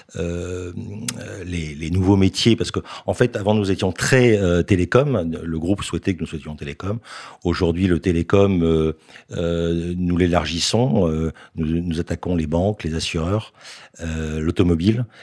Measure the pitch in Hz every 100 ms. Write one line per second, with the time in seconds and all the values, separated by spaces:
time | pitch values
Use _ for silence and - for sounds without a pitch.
0 | - 92 87 87 90 90 90 92 98 101
1 | 117 - 104 98 90 87 78 73 78 90
2 | 92 98 95 - 120 110 - - - -
3 | - 98 123 113 98 107 98 95 98 -
4 | - 131 123 107 95 87 82 95 87 123
5 | 147 117 82 80 82 80 85 101 - 85
6 | - 85 80 80 78 73 71 71 95 110
7 | - - - - 90 87 85 85 92 85
8 | 95 85 85 101 101 92 82 80 78 78
9 | - - - 95 85 85 85 85 85 90
10 | 90 87 87 85 80 82 - 110 127 120
11 | 85 80 80 - - 85 78 85 87 80
12 | 82 82 87 87 78 82 95 107 80 80
13 | - 85 80 104 - _ - - - -
14 | 82 80 78 78 80 85 87 85 92 117
15 | 117 -